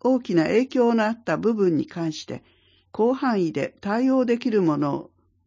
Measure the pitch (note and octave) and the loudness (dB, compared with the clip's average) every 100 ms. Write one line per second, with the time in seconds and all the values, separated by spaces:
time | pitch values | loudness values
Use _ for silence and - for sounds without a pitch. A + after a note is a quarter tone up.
0 | B3 C4 B3 E3+ D#3+ G3+ B3+ C4 A#3 A#3 | 0 0 2 0 2 2 2 2 2 2
1 | G#3+ A#3 - D#3 G3 A3 F#3+ D3+ - E3+ | 0 -4 -4 -2 0 0 0 0 -4 -4
2 | E3 D#3 - - - _ _ _ _ - | -6 -6 -12 -14 -16 _ _ _ _ -2
3 | A3+ C4 C4+ G#3+ E3 D3+ - - G3+ A3 | 0 0 0 0 0 -2 -6 -6 -6 0
4 | C4 C4 B3 A#3 B3+ G#3+ E3+ D3 C#3+ C#3 | 2 2 2 0 0 2 2 0 -2 -4
5 | - _ _ _ | -8 _ _ _